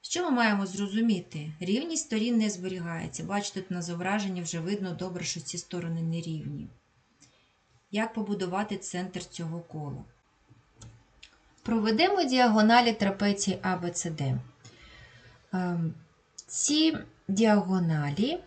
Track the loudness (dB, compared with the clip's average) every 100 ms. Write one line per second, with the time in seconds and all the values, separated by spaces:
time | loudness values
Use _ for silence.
0 | -6 -2 0 4 4 4 0 -2 -2 0
1 | 2 2 -2 -10 -10 -8 0 0 0 -6
2 | -4 -2 0 2 0 -2 -6 -6 -6 -6
3 | -8 -8 -4 -4 -4 -8 -6 -6 -6 -4
4 | -2 -2 -2 -4 -6 -6 -4 -2 -4 -6
5 | -6 -6 -6 -8 -8 -10 -8 -8 -6 -4
6 | -4 -4 -4 -8 -8 -10 -12 -18 _ _
7 | _ _ _ _ _ _ _ _ _ -6
8 | -4 -4 -4 -4 -2 -4 -4 -6 -6 -8
9 | -6 -8 -10 -10 -8 -8 -10 -10 -10 -10
10 | -14 _ _ _ _ -20 _ _ -20 -20
11 | _ _ -20 _ _ _ 0 2 2 4
12 | 4 4 4 6 6 8 8 8 6 2
13 | 0 2 2 2 0 0 -2 -2 -2 -4
14 | -6 -2 0 -2 -4 _ -20 -20 -20 -20
15 | -20 -20 -20 -20 _ -4 -2 0 -2 -4
16 | -18 _ _ -20 -10 -2 2 4 4 2
17 | -8 _ -4 4 6 6 4 2 2 2
18 | 0 0 0 -2